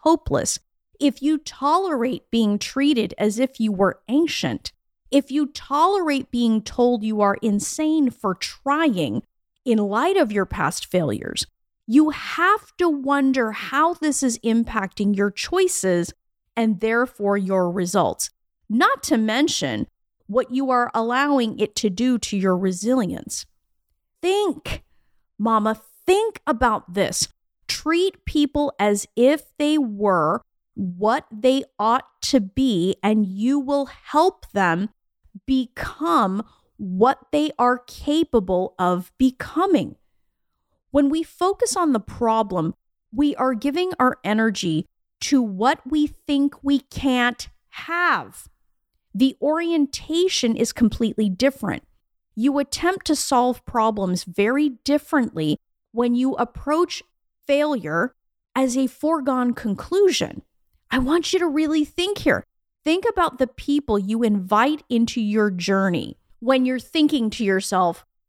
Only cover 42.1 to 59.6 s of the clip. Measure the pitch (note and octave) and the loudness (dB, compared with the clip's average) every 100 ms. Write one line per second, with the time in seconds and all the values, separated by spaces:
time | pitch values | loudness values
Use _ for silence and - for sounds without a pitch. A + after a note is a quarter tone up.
42.1 | - A#3 A3 G#3 F#3 E3 - _ _ _ | -4 0 0 0 -2 -4 -6 _ _ _
43.1 | A3 D4 - C4 A3+ C#4 D4+ F#4 - B3+ | -2 0 0 -2 -2 -2 -2 -2 0 0
44.1 | - G3 G#3+ A3+ F#3 F3 D#3 - _ _ | 0 -2 0 0 0 -2 -2 -4 _ _
45.1 | - - C4+ A3 F#3 B3 D#4+ C4 D#4 D4 | -10 0 0 0 0 0 0 -2 -2 -2
46.1 | - - C#4 C#4+ - C#4 C#4 - - C4+ | -4 -2 0 0 -2 0 0 -2 -4 0
47.1 | B3 B3 - - _ _ - - E4+ F4 | 2 0 -4 -14 _ _ -16 -8 -2 0
48.1 | G3+ G#2 - - _ _ _ _ _ _ | 0 -4 -18 -20 _ _ _ _ _ _
49.1 | G3 C4 - C#4+ D#4 E4+ E4 C#4+ - - | 2 2 2 -2 0 0 0 0 -4 -4
50.1 | E4 F#4 - A#3 A3+ A#3 - A3+ - A3+ | 0 0 0 -2 0 -2 0 0 0 -2
51.1 | - G#3 F3+ C4 - G3 - _ _ _ | 0 -2 2 0 0 -6 -8 _ _ _
52.1 | _ _ G#3+ C4 C#4+ C#4 - F4 F#4+ - | _ _ -2 0 0 -2 -2 -2 -2 -2
53.1 | D4 - B3+ B3 A#3+ - A#3 A3 G#3 F#3+ | -2 2 2 2 -2 -4 0 0 0 -2
54.1 | F3+ - E3+ G#3 C#4 D4+ A#3 - C#4+ - | -2 -4 0 0 2 0 -2 -2 -2 2
55.1 | D4 A3+ E3 D#3 - _ _ _ A3+ A#3+ | 0 0 -2 -2 -2 _ _ _ -2 0
56.1 | A#3+ C4 - A#3 - C#4+ D#4 D#4+ - - | 2 0 -2 -4 -6 -2 0 0 -4 -16
57.1 | _ _ _ - C#4+ D4+ B3+ D#3 E3 B3 | _ _ _ 0 0 2 -2 -2 -2 -2
58.1 | _ _ _ _ C4 C4 B3+ C4 - D4+ | _ _ _ _ -2 0 0 -2 -2 -2
59.1 | D#4+ C4+ B3+ B3 A#3+ | 0 0 0 0 -2